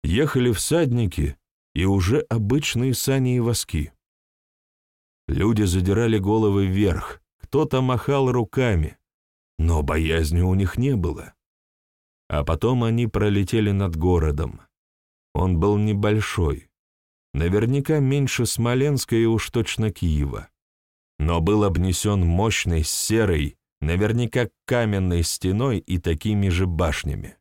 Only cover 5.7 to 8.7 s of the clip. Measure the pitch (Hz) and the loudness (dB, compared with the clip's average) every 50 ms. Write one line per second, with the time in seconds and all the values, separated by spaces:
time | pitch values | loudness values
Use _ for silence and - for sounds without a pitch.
5.7 | 87 95 90 98 98 107 120 113 110 107 95 98 107 110 110 104 98 101 98 95 | 2 0 0 2 2 2 2 2 0 0 0 0 2 2 2 2 2 2 0 0
6.7 | 92 101 107 98 78 - - - - - _ _ _ _ - - - 139 156 143 | 2 2 2 2 0 -2 -6 -12 -14 -18 _ _ _ _ -14 -4 -2 -2 0 0
7.7 | - 131 131 127 127 120 - - 139 139 135 127 123 123 113 - - 135 127 120 | 0 0 0 0 -2 -2 -2 -2 0 0 0 0 0 0 -2 -2 -2 -2 0 2